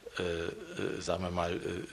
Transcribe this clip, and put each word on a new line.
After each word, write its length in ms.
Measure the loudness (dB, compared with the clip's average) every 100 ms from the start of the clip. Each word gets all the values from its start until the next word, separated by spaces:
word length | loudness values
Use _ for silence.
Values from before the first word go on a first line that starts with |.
| -8 0
äh, 60 |
äh, 760 | 0 2 0 -4 -6 -2 -2 0
sagen 240 | 0 2
wir 60 | 2
mal, 240 | 2 2
äh, 320 | 2 0 -2 -4